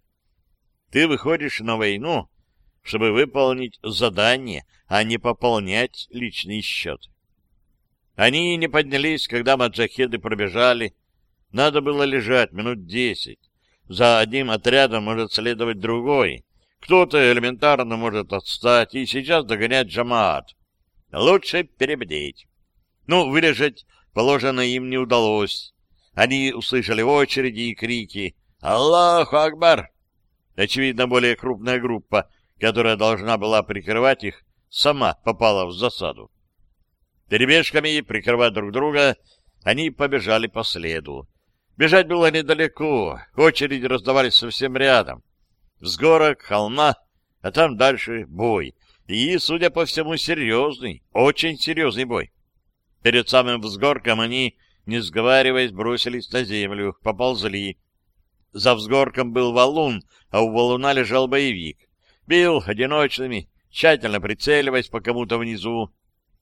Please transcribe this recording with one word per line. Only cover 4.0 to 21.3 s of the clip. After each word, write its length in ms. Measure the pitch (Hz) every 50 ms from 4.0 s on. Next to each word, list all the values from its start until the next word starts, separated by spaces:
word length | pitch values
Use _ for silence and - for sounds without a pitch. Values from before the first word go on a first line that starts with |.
| 123 113 90 98 104 117 123 135 131 117 87 69 - _ _ _ _
а 160 | - 95 104
не 140 | 110 110 117
пополнять 920 | 104 - 120 110 - 123 120 113 107 98 92 98 113 123 - - - - -
личный 500 | - 120 120 107 - - - 92 104 107
счёт. 400 | 98 - - - - 82 67 - - - _ _ _ _ _ _ _ _ _ _ _ _ _ _ _ _ _ _ _ _ _
Они 400 | - 104 123 135 160 175 175 175 165
не 100 | 165 151
поднялись, 580 | 135 151 147 135 139 139 147 160 160 147 -
когда 300 | - 117 120 117 127 135
маджахеды 640 | 127 123 117 - 117 113 101 - - 127 120 120 98
пробежали. 760 | 90 110 110 104 104 95 87 117 123 127 123 117 113 98 - _ _ _ _ _ _ _ _ _ _ _
Надо 300 | - 117 143 151 147 151
было 220 | 135 147 143 143
лежать 500 | 143 139 135 131 107 110 131 123 113 -
минут 320 | - 95 107 120 123 104 90
десять. 560 | 82 98 123 127 117 95 - - - 55 - _ _ _ _ _ _ _ _ _ -
За 320 | 92 92 120 120 117 110
одним 300 | 110 107 120 135 135 117
отрядом 540 | 110 104 - 123 127 139 135 123 113 113 104
может 280 | 110 113 113 113 107
следовать 460 | - 110 110 120 117 110 120 117 110 98
другой. 640 | 98 113 117 120 120 139 143 135 110 82 65 62 - _ _ _ _ _ _ _
Кто-то 520 | - - 180 185 175 - 156 147 131 123
элементарно 640 | 120 120 117 123 127 113 147 147 143 127 123 117 113
может 360 | 113 117 113 104 107 98 - 101
отстать 600 | 95 - - - - 113 120 120 117 110 - -
и 120 | 135 127
сейчас 400 | - 123 135 131 147 170 160 139
догонять 420 | 113 113 101 110 117 131 131 123 92
джамаат. 680 | 82 117 120 120 120 113 104 90 76 69 - - _ _ _ _ _ _ _ _ _ _ _ _
Лучше 520 | - 78 110 160